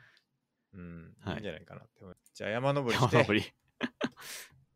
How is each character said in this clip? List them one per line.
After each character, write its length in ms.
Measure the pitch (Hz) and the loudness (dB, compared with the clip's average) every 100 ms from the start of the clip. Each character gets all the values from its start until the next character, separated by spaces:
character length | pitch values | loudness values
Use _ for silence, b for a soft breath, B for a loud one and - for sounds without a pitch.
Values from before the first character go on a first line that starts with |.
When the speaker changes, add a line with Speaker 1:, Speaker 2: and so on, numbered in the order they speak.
| b b b _ _ _ _ | b b b _ _ _ _
Speaker 1:
う 40 | 98 | -16
ん、 380 | 87 85 80 - | -14 -14 -18 -12
Speaker 2:
は 120 | 104 | -8
い。 20 | 80 | -6
Speaker 1:
い 20 | |
い 20 | |
ん 40 | |
じ 60 | 101 | -6
ゃ 40 | |
な 60 | 80 | -10
い 60 | - | -14
か 100 | 95 | -18
な 60 | |
っ 80 | - | -18
て 140 | _ | _
思 80 | 95 | -20
い 20 | |
ま 60 | 90 | -20
す。 80 | _ | _
じ 100 | - | -8
ゃ 40 | 104 | -4
あ、 20 | |
山 220 | 113 135 | 0 2
登 200 | 143 127 | 2 2
り 60 | 107 | 4
し 100 | 127 | 6
て、 60 | 117 | 6
Speaker 2:
山 60 | |
登 160 | - 107 | 6 4
り。 140 | - _ _ _ | 2 _ _ _
<laughs> 720 | - _ - - - - - - _ | -8 _ -8 -6 -14 -14 -14 -20 _